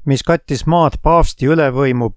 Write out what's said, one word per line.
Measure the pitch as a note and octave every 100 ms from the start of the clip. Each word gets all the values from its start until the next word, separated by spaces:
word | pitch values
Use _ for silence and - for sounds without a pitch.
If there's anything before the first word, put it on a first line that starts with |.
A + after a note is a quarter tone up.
| -
mis | C3+
kattis | - E3+ - C3+ -
maad | E3+ D#3 -
paavsti | D3+ E3+ D#3 - C3
ülevõimu | E3 C#3+ B2+ C#3 B2 A#2